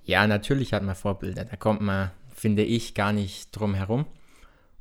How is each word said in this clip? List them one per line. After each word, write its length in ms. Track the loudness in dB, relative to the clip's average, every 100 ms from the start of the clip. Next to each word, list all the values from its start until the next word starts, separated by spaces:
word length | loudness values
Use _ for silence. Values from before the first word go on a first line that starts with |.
Ja, 220 | 0 4 4
natürlich 460 | 4 2 0 0
hat 100 | 0
man 120 | -2
Vorbilder. 500 | -2 -4 -4 -6 -8
Da 120 | -8 -2
kommt 240 | 0 2
man, 300 | 2 0 -2 -6 -18
finde 280 | -4 0 2
ich, 320 | 2 0 -2
gar 180 | 0 0
nicht 380 | 0 -2 -8 -14
drum 220 | -4 -2
herum. 320 | 0 0 0 -2 -8 -20 -20 -20 _ _ -20